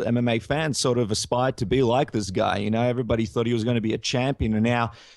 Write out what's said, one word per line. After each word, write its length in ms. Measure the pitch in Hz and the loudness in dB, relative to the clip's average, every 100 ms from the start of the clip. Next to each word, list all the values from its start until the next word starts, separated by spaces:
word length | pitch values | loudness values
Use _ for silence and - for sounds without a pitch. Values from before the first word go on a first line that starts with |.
| 110 | 0
M 100 | 120 | 0
M 100 | 120 | 2
A 120 | 117 | 0
fans 400 | - 143 160 127 | 0 -2 -2 -2
sort 180 | 139 120 | 0 0
of 140 | 110 | 0
aspired 480 | 107 - 120 131 127 | -2 -2 0 0 0
to 80 | 101 | 0
be 160 | 127 | 2
like 300 | 123 123 151 | 4 2 0
this 180 | 110 101 | -2 -2
guy. 260 | 95 101 95 | 0 0 0
You 140 | 104 | 0
know, 100 | 113 | 0
everybody 460 | 123 123 117 117 113 | 0 0 0 0 0
thought 200 | - 117 | -2 0
he 60 | |
was 100 | 120 | 0
gonna 200 | 110 120 | 0 0
be 100 | 110 | 0
a 60 | 110 | -2
champion, 560 | - 127 127 120 117 | -2 -2 0 -2 -2
and 100 | 107 | 0
now, 280 | 113 120 117 - - | 2 2 -2 -6 -20